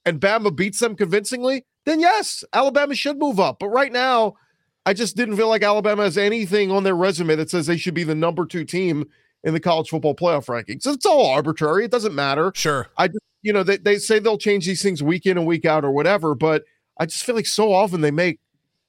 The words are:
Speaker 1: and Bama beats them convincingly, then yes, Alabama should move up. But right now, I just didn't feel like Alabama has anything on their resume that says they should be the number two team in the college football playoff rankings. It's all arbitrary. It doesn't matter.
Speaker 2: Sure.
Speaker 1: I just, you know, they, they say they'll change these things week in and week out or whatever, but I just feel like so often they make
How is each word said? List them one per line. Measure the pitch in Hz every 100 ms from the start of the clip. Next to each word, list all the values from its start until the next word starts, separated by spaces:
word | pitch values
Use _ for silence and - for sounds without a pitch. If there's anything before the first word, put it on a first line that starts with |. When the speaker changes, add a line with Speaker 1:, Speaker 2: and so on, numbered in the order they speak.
| -
Speaker 1:
and | 160
Bama | 196 226 208
beats | 147 196 196
them | 233 190
convincingly, | 190 202 202 247 247 262 - _ -
then | 320
yes, | 339 427 370 - -
Alabama | 220 269 269 285 269
should | 277 285
move | 294 196
up. | 170 -
But | 202
right | 240 277
now, | 240 262 247 220 208 _ _ _ _ 190
I |
just | 196 220 196
didn't | 240 202
feel | 220
like | 220
Alabama | 208 208 208 208
has | 202 165
anything | 202 226 202 208 196
on | 196
their | 196 180
resume | 185 170 170 156
that | 156
says | 180 147
they | 170
should | 185
be | 160
the | 160 156
number | 170 165 160
two | 180 156
team | 175 185 151 143 _ _ _
in | -
the | 160
college | 175 165 156
football | 160 151 139
playoff | 175 151 131
rankings. | 120 107 131 262
It's | 285 427
all | 285 170
arbitrary. | 147 151 160 151 175 226
It |
doesn't | 240 214 143
matter. | 139 143 175 -
Speaker 2:
Sure. | 160 139 117 -
Speaker 1:
I | 185
just, | 202 - _
you | 208
know, | 202
they, | 185 202
they | 202 208
say | - 214
they'll | 214 208
change | 220 202 170
these | 185
things | 202 165
week | 147 180 190
in | 180
and | 165
week | 170
out | 165 156 143
or |
whatever, | 139 151 202 156 135
but | 160 156 - _ _ -
I | 165
just | -
feel | - 233
like | -
so | - 220
often | 190 208 175
they | 151
make | 147 175 - _ _ _ _